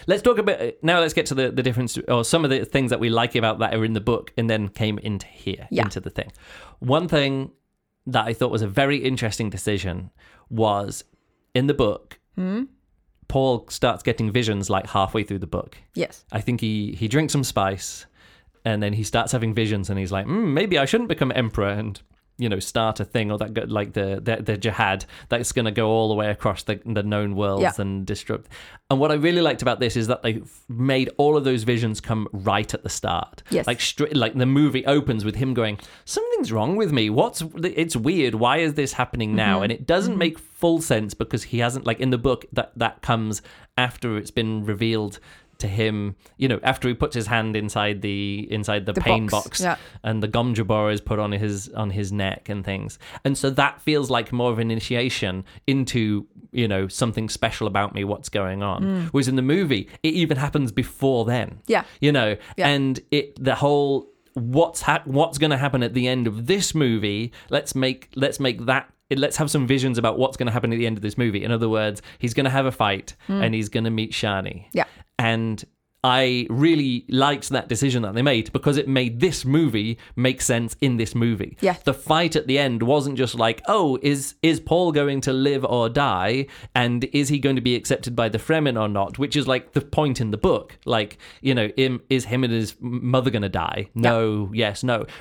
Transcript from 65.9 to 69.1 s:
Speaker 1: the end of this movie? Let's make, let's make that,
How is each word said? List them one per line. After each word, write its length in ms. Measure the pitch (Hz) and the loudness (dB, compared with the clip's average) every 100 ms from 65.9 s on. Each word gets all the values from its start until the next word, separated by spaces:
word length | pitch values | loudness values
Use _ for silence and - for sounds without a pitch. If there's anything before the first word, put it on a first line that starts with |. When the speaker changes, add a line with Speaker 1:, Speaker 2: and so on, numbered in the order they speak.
Speaker 1:
the 140 | 123 123 | 0 0
end 200 | 127 113 | 0 0
of 200 | 107 117 | -2 0
this 280 | 196 185 156 | 0 2 2
movie? 560 | 131 110 104 104 117 - - | 2 2 0 -2 -6 -10 -4
Let's 240 | 139 147 | -4 -2
make, 360 | 135 131 131 - 131 | 0 0 -2 -8 -2
let's 240 | 139 127 | -2 0
make 260 | 131 95 117 | -2 -2 0
that, 240 | 131 - _ - | -2 -2 _ -4